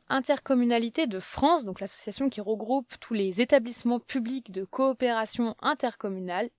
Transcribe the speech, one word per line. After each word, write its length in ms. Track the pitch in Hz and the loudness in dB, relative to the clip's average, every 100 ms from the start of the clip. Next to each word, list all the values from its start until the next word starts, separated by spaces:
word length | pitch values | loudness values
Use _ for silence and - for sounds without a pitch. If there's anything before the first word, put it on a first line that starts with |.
| - | -2
Intercommunalité 1000 | 262 254 277 - 254 240 233 233 262 311 | 0 2 0 2 2 4 2 0 0 0
de 120 | 190 | -2
France, 460 | - - 277 339 214 | -8 2 4 4 2
donc 160 | 180 | -6
l'association 480 | 196 - - - 269 | -8 -10 -10 -2 -2
qui 100 | 233 | -2
regroupe 580 | 196 220 214 269 247 - | -2 -2 0 0 -2 -10
tous 140 | - 226 | -4 0
les 260 | 190 185 | 0 0
établissements 580 | 247 285 233 240 233 240 | 4 4 4 -2 0 0
publics 540 | - 269 226 262 233 | -2 -4 -4 -6 -8
de 100 | 185 | -8
coopération 960 | 190 - 269 247 247 226 220 - 233 - | -6 0 0 2 0 0 -2 -2 -2 -2
intercommunale, 880 | 247 302 247 - 208 190 180 175 233 | -2 0 -2 -4 -6 -6 -4 -4 -4